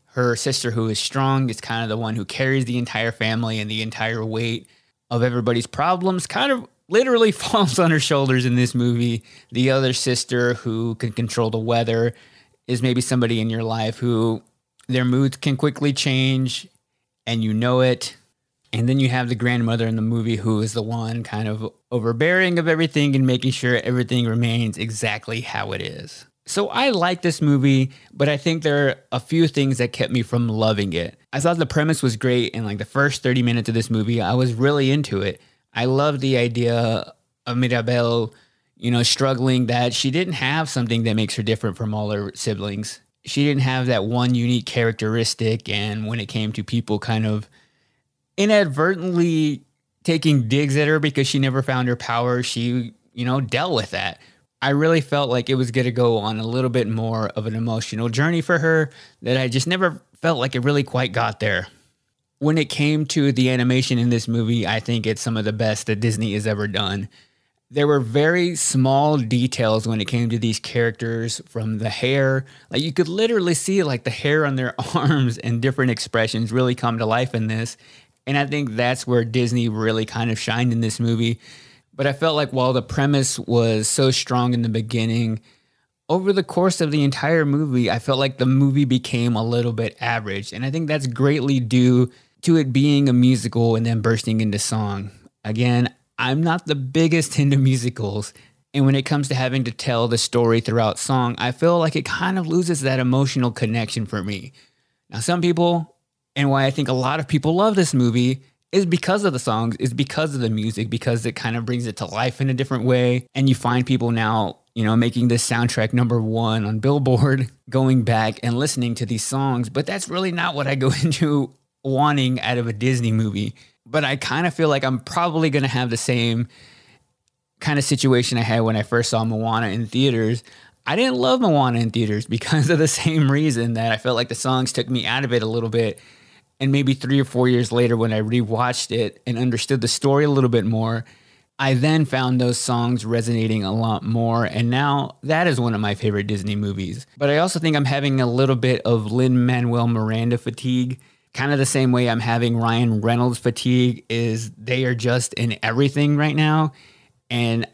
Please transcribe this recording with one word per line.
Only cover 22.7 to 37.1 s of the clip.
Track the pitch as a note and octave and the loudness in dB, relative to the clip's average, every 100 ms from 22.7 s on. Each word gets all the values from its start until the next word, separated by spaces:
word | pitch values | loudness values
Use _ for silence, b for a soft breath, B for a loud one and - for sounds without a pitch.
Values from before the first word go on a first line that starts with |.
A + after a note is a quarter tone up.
| D#3+ E3 D3 C#3+ | 2 0 2 2
and | C3+ C3 | 2 2
making | B2+ C3 | 2 -2
sure | B2 B2 A#2+ | -2 0 0
everything | - B2 A#2+ B2+ A#2 | 0 -2 0 0 0
remains | A2+ A#2+ A#2 A2+ E2+ | 0 0 0 -2 -4
exactly | A2+ G#2+ A2+ G#2+ - B2+ | -8 -4 -4 -4 -6 -8
how | B2 G#2 G2+ | -6 -6 -6
it | - | -6
is. | - - - - - _ - | -8 -12 -16 -20 -20 _ -6
So | - G3+ | -4 -2
I | - C#4 | 0 0
like | G3+ F3 F3+ | 2 0 0
this | F3 D#3 | -2 0
movie, | D3+ C#3+ C#3 C3+ C3 B B | 2 4 4 4 0 B B
but | - C#3+ | -2 0
I | C#3+ | 0
think | E3+ E3 | -2 -2
there | D#3 C#3+ C#3 | 0 2 0
are | - _ | -2 _
a | A#2+ | -8
few | - E3 E3 | -2 2 2
things | - C3+ B2 | 2 0 0
that | B2 | -2
kept | - - | -2 -2
me | B2 | -2
from | A2+ A#2+ A#2 | 0 -2 0
loving | A2 A2 G#2 G2+ | 2 2 2 0
it. | E2+ E2+ - _ | -2 -6 -10 _
I | C3+ | -2
thought | E3 E3+ | 0 0
the | D3 | 0
premise | D#3 D#3 D#3 | 0 0 0
was | C3 A2 | 0 0
great, | B2+ B2 A#2 | 0 0 0
and, | - G#2+ | -4 -6
like, | G2+ | -6
the | |
first | G#2+ C#3+ C#3+ C3+ | -4 0 0 0
thirty | C3 B2+ | 0 2
minutes | A#2+ A#2 A2+ | 2 0 0
of | |
this | A2+ A2+ | -2 0
movie, | A2+ G#2+ A#2 | -2 0 0
I | F#2 | 0
was | B2 B2+ | 2 0
really | A2+ C3+ D3 C3+ | 2 2 4 2
into | D3 C#3 G2 | 2 0 -4
it. | G2 - b b b | -4 -6 b b b
I | A2+ B2 | -2 0
love | C3+ D3 C#3+ | 2 2 0
the | C3+ B2+ | 0 2
idea | A#2+ A#2 A#2 A#2 A#2 A2 - | 2 0 0 2 0 -2 -6